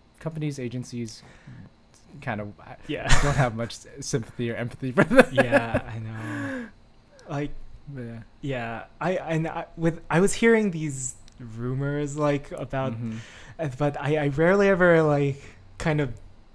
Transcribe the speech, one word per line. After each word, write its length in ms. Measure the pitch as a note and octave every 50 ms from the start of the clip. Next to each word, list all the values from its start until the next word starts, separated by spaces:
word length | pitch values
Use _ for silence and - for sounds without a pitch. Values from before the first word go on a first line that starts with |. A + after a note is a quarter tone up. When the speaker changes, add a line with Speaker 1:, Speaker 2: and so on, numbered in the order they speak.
| _ _ _ -
Speaker 1:
companies, 400 | - D#3+ D#3+ D#3 D3+ D3+ C#3 C3+
agencies, 640 | B2 A#2+ B2 B2+ A#2+ - B2+ A#2+ A#2 A2 - - - - - - - - - - - - _ _ _ _ _ _ - - - -
kind 180 | - C3 A2 G#2
of, 80 | G#2 G#2 G2+ -
I 160 | D#2+ - - - -
Speaker 2:
Yeah. 200 | - D3 - - C3+ - -
Speaker 1:
don't 140 | - C#3+ C#3
have 180 | C#3+ C3+ A#2+ A2
much 200 | A2 A#2 A2 -
s-, 120 | - - - - C#3+
sympathy 500 | C3+ - - B2+ A2 - - - A#2+ A#2
or 60 | A2+
empathy 360 | F#2+ A#2+ A#2+ - - C3+ C3
for 120 | B2 C#3 D3+
them. 220 | D#3 A#3+ C4+ - -
Speaker 2:
Yeah, 500 | C3+ - - - C#4 B3+ A#3 A3+ - - -
Speaker 1:
<laughs> 80 | - -
Speaker 2:
I 40 | A2+
know. 680 | A2 G#3+ A3 A3 G#3+ D4+ D4+ C#4+ C#4 C#4 C4+ B3+ A#3 G#3+ - - - - - _ _ _ - - - -
Like, 220 | D3+ C#3+ D3 C#3+ - - - - - - - C#3+
Speaker 1:
But 140 | C#3+ C3
yeah. 180 | A#2+ A#2 A#2 A2+ A2+ - - -
Speaker 2:
yeah, 440 | - C#3 C3+ B2 A#2 A2+ A#2 G#2+ - - - -
I, 120 | D3 F3 F#3
and 300 | - C3+ D#3 E3 D#3+ D#3+
I, 200 | D#3+ - E3+ - - -
with, 240 | - D#3+ E3+ D#3+ - - -
I 100 | - E3
was 120 | G3 G3 -
hearing 360 | - A3+ A#3 A3+ A3 G#3+ G3+
these 440 | E3 D#3+ D#3 D3+ C#3 C3+ B2+ - - - - - - -
rumors, 760 | B2+ A2+ A2 A2+ A#2+ B2 C3 C3+ C#3 C#3+ C#3+ D3 D3 C#3+ C#3+
like, 340 | D3+ D3+ D3 C#3+ C#3 C#3+ -
about, 400 | F3 D3+ C#3+ - - C3+ C3+ C3
Speaker 1:
Mm-hmm. 240 | A#2 A2+ A#2+ A2+ A2 A2 A2 - - - - - - -
Speaker 2:
uh, 100 | D#3+ C#3+ B2 -
but 200 | D3 C#3+ C#3 D3+
I, 160 | C#3 C#3 D#3
I 120 | D3+ C#3+ C#3+
rarely 400 | C3+ D3 D#3+ F3 G3 G3+ G3+ G3
ever, 340 | G3 F3 F3+ F3 E3+ D#3+
like, 540 | D#3+ D3+ D3 C#3+ C#3+ C#3 C3+ C#3 - - - - - - - -
kind 220 | - E3 D3+ D3+
of 120 | C#3+ C3 - - - - - - - - -